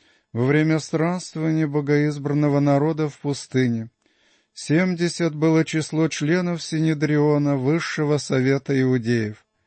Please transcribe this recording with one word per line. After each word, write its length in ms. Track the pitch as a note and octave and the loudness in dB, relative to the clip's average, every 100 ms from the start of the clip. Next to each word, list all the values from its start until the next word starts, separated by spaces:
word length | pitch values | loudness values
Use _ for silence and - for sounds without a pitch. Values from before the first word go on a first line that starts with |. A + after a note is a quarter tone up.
| _ _ _ | _ _ _
во 120 | A2+ B2+ | -2 2
время 320 | D3+ D#3 D#3+ | 2 2 0
странствования 880 | - D#3+ D#3+ F3+ - D#3+ D#3+ D#3+ D#3 | -2 -2 -2 -4 -8 -6 -2 0 0
богоизбранного 920 | D3 C#3+ D3 D3 C#3+ C#3+ D3 D3 C#3+ | -2 0 2 0 -2 -2 0 2 2
народа 500 | C#3+ C#3 D3+ D3+ D3+ | 4 2 2 0 -4
в 80 | - | -4
пустыне. 720 | C#3+ C3+ - C3 B2+ A#2 A2+ _ _ _ _ _ _ - | -6 -6 -4 0 0 0 -6 _ _ _ _ _ _ -10
Семьдесят 760 | - D3+ F#3 E3+ F3 - E3+ D3 | 0 2 2 0 -2 -2 -4 0
было 280 | D#3+ D#3+ | 2 2
число 440 | D#3 D#3+ - D#3 D#3+ | 2 -2 -2 -2 -2
членов 560 | - D3 F3+ F3 E3+ | -2 0 0 0 -4
Синедриона, 920 | - D#3 D#3+ D3+ D3+ D3+ D3+ D3 D3 C#3 | -6 -2 0 0 0 2 2 2 2 0
высшего 600 | B2+ E3 - - D3 D3 | 0 0 -2 -2 0 0
совета 640 | - C3+ B2+ C3+ - C#3 | 0 0 2 0 0 0
иудеев. 640 | C3 B2+ A2+ A#2 G#2+ G#2+ _ _ | 2 2 0 0 -2 -8 _ _